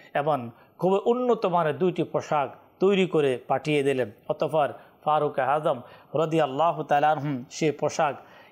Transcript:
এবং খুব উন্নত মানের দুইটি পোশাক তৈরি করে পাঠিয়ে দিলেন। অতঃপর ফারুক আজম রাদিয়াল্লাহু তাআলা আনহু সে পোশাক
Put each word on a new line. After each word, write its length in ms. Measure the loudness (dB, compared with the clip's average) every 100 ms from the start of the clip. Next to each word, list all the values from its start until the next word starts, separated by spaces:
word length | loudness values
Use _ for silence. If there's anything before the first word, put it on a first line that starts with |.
| -6
এবং 360 | -4 0 -2 -4 -14 -20 -4
খুব 240 | 0 2 2
উন্নত 400 | 0 2 0 2
মানের 320 | 2 0 0
দুইটি 260 | 0 0
পোশাক 460 | -4 -4 -2 -2 -2 -8 -20 _
তৈরি 280 | 2 2 2
করে 320 | 2 2 0 -2
পাঠিয়ে 360 | -2 0 0
দিলেন। 280 | 2 0 -2 -6 -8
অতঃপর 440 | -4 0 0 0 -2 -18 _ -2
ফারুক 340 | 0 0 0
আজম 420 | 0 0 0 -4 -6 -20 -6 -2
রাদিয়াল্লাহু 680 | 0 2 0 2 0 0
তাআলা 280 | 0 2 2
আনহু 320 | 0 -2 -6 -8
সে 220 | -2 -2
পোশাক 440 | 0 -4 0 -2 -4 -14 -20 -14